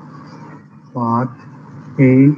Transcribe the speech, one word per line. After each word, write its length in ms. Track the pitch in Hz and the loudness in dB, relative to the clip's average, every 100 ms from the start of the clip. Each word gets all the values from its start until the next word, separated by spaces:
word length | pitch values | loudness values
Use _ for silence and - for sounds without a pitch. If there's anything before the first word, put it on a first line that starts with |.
| - - - - - - - - - | -20 -20 -20 -20 -20 -20 -20 -20 -18
path 400 | 127 117 117 127 - - - - - - - | -10 -4 -4 -6 -12 -20 -20 -20 -20 -14 0
A 320 | 131 131 139 | 2 4 2